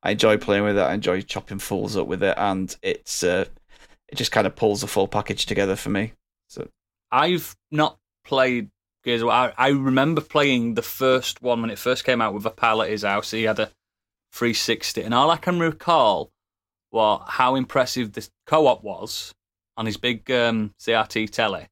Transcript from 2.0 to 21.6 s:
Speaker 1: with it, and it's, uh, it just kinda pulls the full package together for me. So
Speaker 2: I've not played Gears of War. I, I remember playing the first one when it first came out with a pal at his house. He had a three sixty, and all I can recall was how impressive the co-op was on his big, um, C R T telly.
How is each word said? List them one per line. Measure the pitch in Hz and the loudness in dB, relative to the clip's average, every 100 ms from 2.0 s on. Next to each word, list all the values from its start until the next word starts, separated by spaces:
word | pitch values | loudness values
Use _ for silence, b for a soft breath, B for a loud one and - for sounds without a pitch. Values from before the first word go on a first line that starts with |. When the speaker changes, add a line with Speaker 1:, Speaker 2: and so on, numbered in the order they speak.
| - | -4
Speaker 1:
with | 90 | 0
it, | 98 - | 0 0
and | 101 95 95 - | 0 -2 -6 -8
it's, | 98 87 - - | -6 -6 -6 -2
uh, | 90 90 95 - _ b b b _ | 0 0 -2 -8 _ b b b _
it | - | -6
just | 117 | -2
kinda | 113 110 | 0 0
pulls | - 110 101 | 0 0 0
the | 101 | -2
full | - 98 | -2 0
package | 104 - 98 - | -2 -4 -6 -4
together | 98 101 101 | 0 0 -2
for | - | -2
me. | 101 113 - _ _ _ | -4 -4 -10 _ _ _
So | - - _ _ _ _ | -16 -16 _ _ _ _
Speaker 2:
I've | 127 160 175 - - _ | 0 2 0 -4 -18 _
not | 151 151 - _ _ | 0 0 -2 _ _
played | - 135 131 123 101 _ _ _ | -4 2 2 2 -4 _ _ _
Gears | - 117 | -4 0
of | 117 | 2
War. | |
I, | 113 127 - | 2 0 2
I | 131 | 2
remember | 139 135 131 143 160 | 4 2 2 2 0
playing | - 151 143 127 117 | 0 0 2 2 0
the | 113 | -2
first | - - 131 131 - - | -6 -2 2 2 0 -6
one | 123 120 | -2 -2
when | 113 | -2
it | 101 | -4
first | - 127 | -2 -2
came | - 123 | 0 0
out | 113 | 0
with | 101 110 | -2 -6
a | |
pal | - 117 110 | 0 2 2
at | 110 | 0
his | 107 | -2
house. | 101 101 - | -2 -2 -2
He | 110 | -2
had | 110 107 | -2 -2
a | 107 _ _ _ _ _ _ | -4 _ _ _ _ _ _
three | - 120 | -2 -2
sixty, | 110 - 113 - - | 0 -2 -2 -2 -6
and | 101 | -2
all | 120 147 | 2 2
I | 165 | 2
can | - 175 | 0 0
recall | 165 156 - 165 117 92 - _ _ _ _ _ _ | -2 -2 0 4 4 2 -2 _ _ _ _ _ _
was | 113 107 101 - | 0 2 2 -4
how | - 127 | 0 2
impressive | 131 127 139 123 - 113 | 2 0 0 0 -2 -6
the | 101 104 _ - | -6 -14 _ 0
co-op | 156 147 117 | 4 4 4
was | 107 90 92 - - - _ _ _ - | -2 -10 -10 -10 -12 -18 _ _ _ -6
on | 113 | -6
his | 101 | -2
big, | 123 117 - | -2 -4 -2
um, | 127 117 113 107 _ | 2 2 2 -2 _
C | - | 0
R | 113 110 | 2 2
T | 117 110 | -2 -4
telly. | - 110 90 | 0 -2 -2